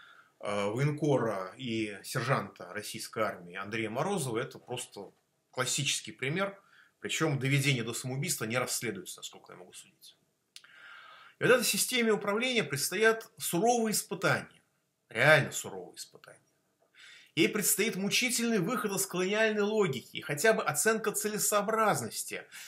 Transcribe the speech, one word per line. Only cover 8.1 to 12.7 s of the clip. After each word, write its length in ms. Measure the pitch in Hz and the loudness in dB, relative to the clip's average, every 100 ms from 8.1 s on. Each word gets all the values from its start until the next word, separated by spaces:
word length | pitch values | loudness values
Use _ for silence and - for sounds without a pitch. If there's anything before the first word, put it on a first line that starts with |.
| 139 - - 110 | -4 -4 -2 -2
не 120 | 123 | -2
расследуется, 640 | 117 - 113 95 87 - | -2 -2 -4 -6 -10 -14
насколько 340 | - 95 - | -16 -16 -20
я 40 | 92 | -20
могу 160 | 90 | -18
судить. 440 | - - _ - - _ _ _ - - - - - - - - _ | -20 -20 _ -20 -20 _ _ _ -20 -20 -20 -20 -20 -20 -20 -20 _
И 40 | |
вот 80 | 180 | 4
этой 140 | 247 208 | 4 4
системе 460 | 202 - 254 226 | 0 0 2 2
управления 520 | 208 208 208 254 233 | 2 0 0 2 0
предстоят 680 | 175 | 0